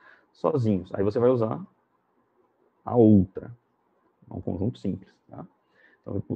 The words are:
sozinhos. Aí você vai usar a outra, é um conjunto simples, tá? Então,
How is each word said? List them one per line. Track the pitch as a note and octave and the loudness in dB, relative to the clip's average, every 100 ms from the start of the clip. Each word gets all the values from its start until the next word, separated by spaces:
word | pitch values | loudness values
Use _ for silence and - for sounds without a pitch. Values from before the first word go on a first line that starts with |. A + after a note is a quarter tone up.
| - - _ | -20 -20 _
sozinhos. | _ E3+ D3+ A2 F#2+ E2+ - | _ -2 0 0 -2 -4 -4
Aí | |
você | G2+ A#2+ | -2 2
vai | A#2+ | 2
usar | B2+ A2 C#3+ F#3+ _ _ _ _ _ _ _ _ _ _ _ | 2 0 -6 -12 _ _ _ _ _ _ _ _ _ _ _
a | - A#2+ | -4 4
outra, | A2 G#2 F#2 - - A#2+ _ _ _ _ _ _ - | 6 6 4 -6 -16 -20 _ _ _ _ _ _ -16
é | |
um | - | -12
conjunto | - F2+ G#2+ B2 | -10 -6 -6 -6
simples, | G2 F#2 - _ _ | -8 -8 -12 _ _
tá? | A2+ E3+ _ _ _ _ _ | -20 -20 _ _ _ _ _
Então, | - G2+ - | -12 -10 -8